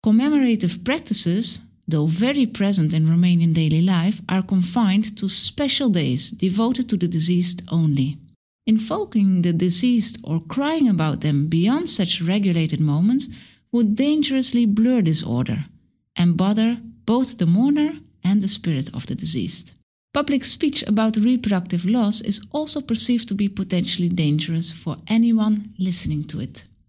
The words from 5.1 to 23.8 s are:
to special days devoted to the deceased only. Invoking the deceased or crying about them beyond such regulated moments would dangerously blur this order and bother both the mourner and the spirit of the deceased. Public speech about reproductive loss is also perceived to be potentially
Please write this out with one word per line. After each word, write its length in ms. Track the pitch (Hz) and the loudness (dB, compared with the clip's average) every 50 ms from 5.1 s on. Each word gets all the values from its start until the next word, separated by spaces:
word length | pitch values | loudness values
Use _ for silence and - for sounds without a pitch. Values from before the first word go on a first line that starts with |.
| - | -6
to 120 | - 196 190 | -6 -2 0
special 640 | - - - - - - 294 269 - - 285 240 | 2 2 2 0 -2 -2 -2 -2 0 0 0 2
days 400 | 185 175 147 127 - 156 - - | 2 2 0 0 0 0 -2 -4
devoted 580 | - - - 190 180 202 226 240 254 247 247 - | -2 -2 -2 0 0 0 0 0 0 -2 -2 -2
to 80 | 214 | -2
the 120 | 175 175 170 | -2 0 -2
deceased 540 | 175 160 160 175 180 175 175 175 - - - - | 0 0 0 2 2 2 0 -2 -4 -6 -8 -4
only. 480 | 165 170 160 151 143 131 131 143 143 - - - _ _ _ _ _ _ _ | 0 0 2 2 2 2 0 -2 -4 -8 -14 -20 _ _ _ _ _ _ _
Invoking 760 | 220 220 220 220 - 311 415 415 - - 220 196 196 185 180 | 0 0 0 0 -2 -4 -4 -4 -2 0 2 4 4 4 4
the 100 | 175 175 | 2 2
deceased 680 | 170 165 185 185 175 - 254 247 247 233 180 - - - | 2 2 2 2 2 2 2 2 2 2 0 0 -4 -6
or 180 | - - 156 165 | -6 -4 -4 -4
crying 480 | - - - 262 277 294 320 320 294 233 | -4 -4 -4 -2 -2 0 0 2 2 2
about 320 | 196 160 156 156 143 - | 2 2 0 0 -2 -2
them 260 | - 151 147 139 143 160 | -2 0 0 0 0 0
beyond 400 | 165 165 175 214 262 320 349 - | 0 2 2 2 0 0 0 -2
such 340 | - - 185 175 - - | 0 0 0 -2 -2 -2
regulated 580 | 170 165 190 214 202 190 170 165 160 156 156 - | -2 -2 0 0 0 0 0 0 0 -2 0 0
moments 480 | 156 147 143 151 180 214 254 277 - - - - - - _ _ _ _ | 0 0 2 2 2 2 2 0 -2 -4 -10 -18 -20 -20 _ _ _ _
would 240 | - 240 233 202 214 | 0 0 2 2 2
dangerously 680 | 214 269 294 302 311 285 277 269 262 262 - - 240 240 | 2 2 2 2 0 0 0 0 -2 0 0 0 2 2
blur 380 | 208 202 214 220 247 247 240 | 2 2 2 2 2 2 2
this 200 | 190 160 156 151 | 2 2 0 0
order 440 | - - 117 123 127 - - - - - - - _ _ _ _ _ _ _ | -2 -2 -2 -2 -2 -2 -4 -6 -6 -10 -14 -20 _ _ _ _ _ _ _
and 220 | - 175 175 170 | 0 2 2 2
bother 440 | 170 185 196 214 214 220 226 240 233 - - - - _ | 2 2 0 2 2 0 0 0 -4 -8 -18 -20 -10 _
both 340 | - 226 254 262 254 - - | 0 0 0 0 -2 -2 0
the 80 | 180 | 2
mourner 540 | 165 170 208 247 285 294 294 302 311 311 - - _ _ _ | 2 4 4 4 4 4 2 0 0 -2 -8 -16 _ _ _
and 180 | - 180 202 208 | -2 0 2 2
the 80 | 196 190 | 2 0
spirit 400 | - - - 170 156 131 - - - | -2 -2 -2 -2 -2 -2 -4 -6 -8
of 120 | 131 - | -10 -8
the 100 | - - | -8 -8
deceased. 580 | - - 160 156 123 87 - - - - - - _ _ _ _ _ _ _ | -6 -6 -4 -4 -4 -4 -6 -6 -8 -10 -14 -20 _ _ _ _ _ _ _
Public 320 | - 285 285 285 277 254 - | -4 -4 -2 0 -2 -2 0
speech 380 | - - - - 294 - - - | -2 -4 -2 -2 -2 -2 -2 -2
about 300 | - 214 214 220 220 220 | 0 0 0 0 0 0
reproductive 680 | 220 208 240 254 247 247 208 202 180 175 180 175 170 175 | 2 2 2 2 0 0 0 -2 -2 -2 -2 -4 -4 0
loss 360 | 185 226 247 220 202 214 - | 0 0 2 2 0 0 -2
is 200 | - - 196 - - - | -2 -2 -4 -4 -6 -6
also 280 | - 302 311 311 - 294 | -6 -6 -4 -4 -6 -6
perceived 480 | 277 - 233 226 - - 247 233 233 - | -4 -4 -2 0 2 0 0 -2 -2 -4
to 60 | 208 | -2
be 140 | 196 208 196 | -2 -2 -2
potentially 600 | 196 - 190 185 185 175 | -2 -6 -6 -2 -2 -2